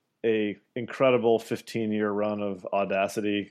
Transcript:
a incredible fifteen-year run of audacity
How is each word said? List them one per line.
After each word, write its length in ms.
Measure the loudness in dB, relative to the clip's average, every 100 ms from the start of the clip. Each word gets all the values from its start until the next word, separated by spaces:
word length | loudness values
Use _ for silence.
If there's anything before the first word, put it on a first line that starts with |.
| _ _
a 320 | 0 0 0 -4 _ -10
incredible 640 | -8 2 4 4 4 2
fifteen-year 720 | 2 -6 -4 -4 -2 0 0
run 280 | 0 -2 -2
of 240 | -4 -6 -4
audacity 800 | -2 0 0 0 -2 -2 -2 -4